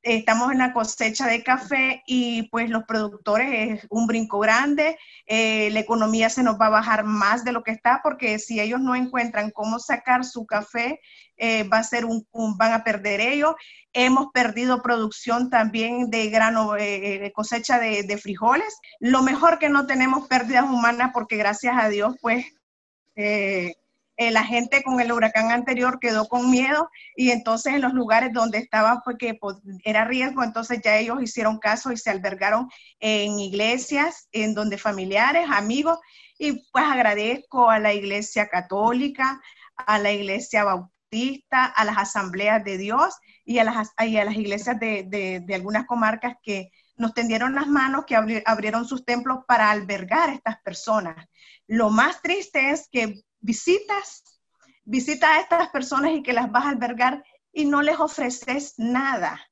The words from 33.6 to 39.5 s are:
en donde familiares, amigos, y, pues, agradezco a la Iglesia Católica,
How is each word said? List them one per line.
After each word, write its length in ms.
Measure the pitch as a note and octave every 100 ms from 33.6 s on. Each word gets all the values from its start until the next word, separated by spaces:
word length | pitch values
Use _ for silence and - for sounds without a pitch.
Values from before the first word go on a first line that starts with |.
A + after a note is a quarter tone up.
| A3 B3+ B3+ C#4+ D#4 - _
en 220 | A3+ G#3+
donde 240 | G#3 G#3+ G3
familiares, 680 | G#3+ G3 F#3+ G3+ B3 E4 E4+
amigos, 480 | G#3 G#3 C4 D4+ E4 _ - - _
y, 260 | D4 - _
pues, 100 | C4 D4+
agradezco 840 | C4 A3 G#3 G#3+ B3+ - C4 A#3+
a 100 | A3
la 140 | G#3+
Iglesia 560 | G#3 G3 G3+ G#3+ G#3+ G#3
Católica, 880 | F3+ F3+ G3 A3 B3 C#4 C#4 C4 C4+ -